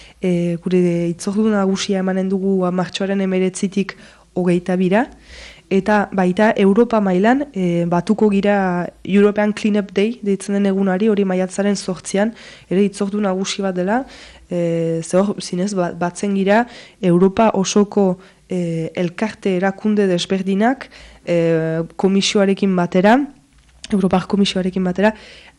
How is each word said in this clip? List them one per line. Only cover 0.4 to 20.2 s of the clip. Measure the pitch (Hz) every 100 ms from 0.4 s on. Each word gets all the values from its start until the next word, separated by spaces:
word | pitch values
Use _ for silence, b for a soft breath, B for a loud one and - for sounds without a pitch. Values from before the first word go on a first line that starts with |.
| 175 170
gure | 180 180 175 170 170
itzordu | 170 202 202 220
nagusia | 208 190 190 - 190
emanen | 190 190 190
dugu | 196 196 190 180
martxoaren | 180 175 - 190 196
hemeretzitik | 190 185 185 185 196 196 190 - B B B
hogeita | - 180 175 180 185
bira, | 185 208 294 B B B B B -
eta | 190 190 208 -
baita | 190 180 180 214 -
Europa | 196 202 240 220
mailan, | 196 180 214 269 285
e, | 190 180 170 170
batuko | 175 175 214 214
gira | 196 202 202 190 175 170 -
European | - 202 208 208 208
Cleanup | 208 214 208 196
Day | 190 214 240 202
deitzen | 190 - 202
den | 196
egunari, | 190 196 185 220
hori | 202
maiatzaren | 196 185 185 - 202 196
zortzian, | - 175 - 196 220 - B B B
ere | 185
itzordu | 202 202 202 208
nagusi | 202 185 196 -
bat | 196 180
dela, | 180 240 277 B B B -
e, | 175 170 165 165 165
ze | 165 180
hor, | 202 190
zinez, | - 180 202 190
ba-, | 175
batzen | 170 175 175 202
gira | 196 190 214 247 B B B
Europa | 185 175 190 190 220
osoko, | - 180 208 202 208 190 180 B B -
e, | 180 170 165 160 -
elkarte | 175 - 214 - 196 180
erakunde | 196 190 214 208 196
desberdinak, | 175